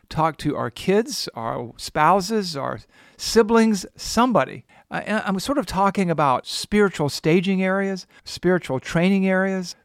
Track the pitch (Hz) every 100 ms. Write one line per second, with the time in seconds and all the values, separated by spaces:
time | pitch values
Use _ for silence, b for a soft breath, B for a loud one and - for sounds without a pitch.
0 | _ 156 160 143 151 - 120 - - 202
1 | 247 - - 117 113 131 117 - - 160
2 | 156 196 185 220 180 143 127 127 - b
3 | b - - 220 220 226 220 196 - -
4 | - 220 254 190 131 98 - b _ -
5 | - 214 - 190 - 285 185 185 196 196
6 | 175 156 143 123 - - - 208 196 -
7 | 143 - 156 180 185 190 190 196 196 190
8 | - b - - 180 175 - 131 - 165
9 | 185 196 190 185 190 190 180 -